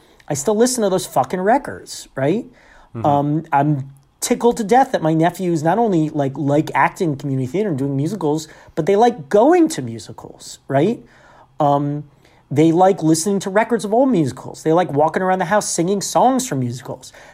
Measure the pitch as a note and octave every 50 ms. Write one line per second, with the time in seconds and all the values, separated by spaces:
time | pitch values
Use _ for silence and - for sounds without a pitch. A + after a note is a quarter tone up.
0 | _ _ _ _ _ - D3+ C#3 - A3 G#3 G#3 A#3 B3 B3+ A#3+ G#3 G3 F#3 F3+
1 | F3+ - - C#3+ B2+ - - F3+ F#3 G3+ A#3+ C#4+ - - G2 F2 - - - -
2 | - - _ C3 C3 C#3+ F3+ A#3 B3 - - _ _ _ - - - _ - A#2
3 | A2 D3+ C#3+ C#3+ C#3+ D3 D3 D#3+ D#3 - - C#3 C#3+ D3+ D3+ C3+ C3 - - -
4 | _ _ _ _ - - B3 B3+ - A#3+ A#3+ A#3+ A3 F3+ A3+ C4 C4 C4 - F3
5 | E3 D#3 D#3+ D#3+ D#3+ F3 E3+ - F#3+ F3 E3+ D#3 D3 E3 F3+ A3+ A#3+ A3 F#3 D#3+
6 | D#3 D3 D3+ D3 C#3 C3+ C3+ C#3 D3 C#3 C#3+ D3+ D3+ - - C3+ C#3+ E3+ - -
7 | F#3+ D#3+ C#3 C3+ - C#3+ C3+ C3 C3 B2 C#3+ F#3 A3 G3+ D#3 B2+ C#3 C#3 C#3 C3+
8 | C#3+ E3 A3 G3 E3 D3 D3+ D#3 D#3 - - - - - _ - D#3+ E3+ G3 G3+
9 | A#3 B3 A#3+ G3+ D3 - - G#3 A3+ D4+ F4+ F4+ D#4+ - - D#3 B2+ A#2 A2+ A2
10 | - - A2+ - - - - - - - - - _ - C3+ C#3 D#3 G#3 A#3+ -
11 | - - _ _ - - - - - _ _ _ D#3 C#3+ C#3+ C#3+ D3 C#3+ D3 D3
12 | D3 - _ _ _ _ _ _ _ _ C#3 C#3 D#3 E3 D#3+ F3 F#3 F#3+ G3 -
13 | D#3 D#3 D#3+ D#3+ - G#3 G3+ F#3+ - G3+ F#3 G#3 A3+ A3+ A#3+ G#3 - G3+ G#3 A#3+
14 | C#4 C4+ A#3+ F3 D3+ B2 - - - - - - - D#3 D#3+ F3 F#3 - C#3+ C#3
15 | D3+ D#3+ - G3 F#3 F#3 F#3 F#3+ F3+ D#3+ G#3 G#3 F#3+ - - - E3 F3+ G#3 G3
16 | - - - D#3+ G3+ B3 C4+ B3 - - D3+ C3 B2+ A#2+ A#2+ B2+ - - - -
17 | - - - - - -